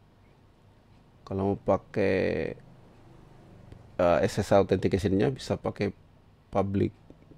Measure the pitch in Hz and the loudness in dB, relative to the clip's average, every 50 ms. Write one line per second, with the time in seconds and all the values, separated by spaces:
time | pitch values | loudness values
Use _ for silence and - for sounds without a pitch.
0 | - _ _ _ - - _ _ _ _ _ _ _ - _ _ _ _ - - | -20 _ _ _ -20 -20 _ _ _ _ _ _ _ -20 _ _ _ _ -20 -20
1 | _ - _ - - - 98 95 95 101 98 - - - 95 95 - - - 117 | _ -20 _ -20 -12 -8 -4 -2 -2 -2 -2 -2 0 0 0 0 -2 -6 -4 -2
2 | 98 98 98 95 95 90 87 82 80 - - - - - - - - - - - | 0 0 0 0 0 -2 -2 -4 -4 -6 -8 -12 -16 -20 -20 -20 -20 -20 -20 -20
3 | - - - - - - - - - - - - - - - - - - - - | -20 -20 -20 -20 -20 -20 -20 -20 -20 -20 -20 -20 -20 -20 -20 -20 -20 -14 -2 0
4 | 87 87 85 69 92 110 - - 98 - 107 98 95 - 98 92 - 95 95 95 | 2 4 4 4 2 0 0 -4 0 4 4 4 4 4 0 0 0 0 -2 0
5 | 87 98 95 98 107 135 131 - - - 101 - - 104 107 - 104 98 - - | 0 0 2 2 2 0 -2 -4 -6 -6 -6 -4 -4 -8 -4 -4 -4 -4 -6 -10
6 | - - - - - - - _ _ _ - 101 98 98 98 98 101 - - - | -20 -20 -20 -20 -20 -20 -20 _ _ _ -2 -2 0 0 0 0 0 0 -2 -10
7 | - - - - - - - | -20 -20 -20 -20 -20 -20 -20